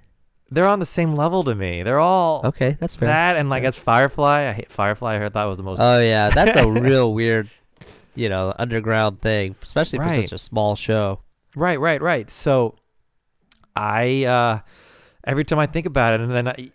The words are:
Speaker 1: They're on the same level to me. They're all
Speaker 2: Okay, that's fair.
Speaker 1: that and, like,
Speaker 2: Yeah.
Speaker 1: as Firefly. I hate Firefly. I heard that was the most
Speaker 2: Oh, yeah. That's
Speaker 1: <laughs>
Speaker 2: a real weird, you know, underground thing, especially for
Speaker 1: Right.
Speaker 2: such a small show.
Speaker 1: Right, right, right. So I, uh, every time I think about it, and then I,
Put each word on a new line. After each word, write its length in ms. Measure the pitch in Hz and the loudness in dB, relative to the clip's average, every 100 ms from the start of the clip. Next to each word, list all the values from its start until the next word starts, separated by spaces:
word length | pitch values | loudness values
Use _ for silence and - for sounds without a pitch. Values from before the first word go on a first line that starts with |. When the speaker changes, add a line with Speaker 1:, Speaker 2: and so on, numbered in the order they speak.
| _ _ _ _ - | _ _ _ _ -4
Speaker 1:
They're 160 | 139 190 | 2 2
on 120 | 202 | 2
the 60 | 175 | -2
same 280 | - 165 | -2 0
level 280 | 147 160 185 | 0 0 0
to 100 | 143 | 0
me. 280 | 104 92 87 | -2 -4 -4
They're 160 | 95 139 | 0 2
all 420 | 170 190 165 151 | 2 2 2 0
Speaker 2:
Okay, 320 | 135 - 131 147 | -4 -2 -2 -2
that's 160 | 170 - | -6 -2
fair. 120 | 120 | 0
Speaker 1:
that 280 | 156 175 170 | 2 2 0
and, 120 | 139 | 0
like, 140 | 131 | -2
Speaker 2:
Yeah. 60 | 127 | -2
Speaker 1:
as 100 | - | -2
Firefly. 720 | - 117 135 - 143 147 139 | 2 4 2 2 2 2 0
I 40 | |
hate 180 | 104 - | -4 -8
Firefly. 440 | - 101 104 120 | -2 -2 -2 -2
I 40 | 107 | -2
heard 140 | 104 | -2
that 100 | 107 | -2
was 120 | 104 92 | -4 -4
the 60 | |
most 160 | 95 92 | -6 0
Speaker 2:
Oh, 200 | 120 123 | 4 4
yeah. 300 | 113 107 107 | 4 4 4
That's 260 | 139 208 220 | 4 4 4
Speaker 1:
<laughs> 40 | |
Speaker 2:
a 80 | 113 | 4
real 460 | 110 127 135 120 | 4 2 4 2
weird, 340 | 107 117 113 107 _ _ _ - - _ | 0 0 -2 -4 _ _ _ -20 -20 _
you 140 | - 113 | -6 -4
know, 240 | 92 95 - | -2 -4 -4
underground 640 | 123 113 107 110 107 98 | -4 -4 -2 0 0 -2
thing, 340 | 110 107 95 - | -2 -2 -4 -8
especially 360 | - 139 160 127 | -6 -4 -2 -2
for 40 | 165 | -2
Speaker 1:
Right. 160 | 147 | -2
Speaker 2:
such 100 | 92 | -2
a 60 | 90 | -6
small 380 | - 110 104 104 | -6 -2 -2 -2
show. 440 | - 110 101 95 - _ _ 139 | -2 -2 -2 -6 -12 _ _ -4
Speaker 1:
Right, 220 | 180 147 | -2 0
right, 200 | 160 147 | -2 0
right. 260 | 165 151 110 | -2 -2 -4
So 440 | - 151 135 117 - _ _ _ _ _ _ _ _ _ - | -4 0 2 0 -4 _ _ _ _ _ _ _ _ _ -6
I, 480 | 104 107 123 135 | -2 0 0 0
uh, 340 | 127 123 120 110 - _ _ - _ _ | 2 2 2 -2 -8 _ _ -20 _ _
every 200 | - 135 | -4 -2
time 140 | 151 151 | 0 0
I 80 | 147 | 0
think 200 | 170 170 | -2 -2
about 280 | 135 117 | 0 2
it, 60 | 113 | 2
and 100 | 120 | 0
then 180 | 123 120 | -2 -2
I, 220 | 127 127 | -6 -12